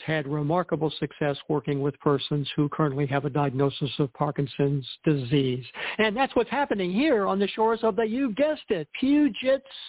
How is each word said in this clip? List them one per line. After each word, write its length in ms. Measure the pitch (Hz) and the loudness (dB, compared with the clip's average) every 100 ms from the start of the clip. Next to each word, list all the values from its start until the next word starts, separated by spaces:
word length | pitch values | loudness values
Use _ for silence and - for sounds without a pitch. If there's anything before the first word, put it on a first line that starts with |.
| - | -2
had 220 | 156 139 | -2 -2
remarkable 640 | 151 147 175 175 156 151 - | -2 0 0 0 -2 -2 -2
success 380 | 147 - 147 139 - | -6 -2 -2 -2 -2
working 340 | 147 151 139 | -2 0 -2
with 160 | 143 - | -2 0
persons 460 | 151 139 - 147 135 - | 2 2 0 -2 -2 0
who 120 | 147 | 0
currently 380 | - 151 135 139 | 0 0 0 -2
have 160 | 139 139 | -2 -2
a 40 | |
diagnosis 600 | 147 143 127 139 - 143 - | 0 0 2 0 0 -6 -2
of 160 | 143 | -2
Parkinson's 720 | - 147 143 139 - 143 143 127 - 165 | -2 -4 -2 -4 0 0 0 -6 -4 0
disease. 600 | 143 123 147 131 127 120 - - - | 0 2 2 2 -2 -8 -10 -8 0
And 180 | 214 220 | 0 2
that's 200 | 262 247 | 0 2
what's 140 | 226 | 0
happening 420 | 254 285 208 180 | 0 0 0 0
here 340 | 190 311 220 190 | 2 2 4 2
on 140 | 190 | 2
the 80 | 196 | 0
shores 320 | - 220 220 | 2 2 2
of 120 | 226 202 | 0 0
the, 80 | 226 | 0
you 280 | 240 269 | 0 -2
guessed 360 | 202 302 302 - | 2 0 0 -2
it, 180 | 185 147 - | -4 -4 -2
Puget 640 | 262 294 294 196 254 269 - - | 2 4 2 0 0 0 -2 -18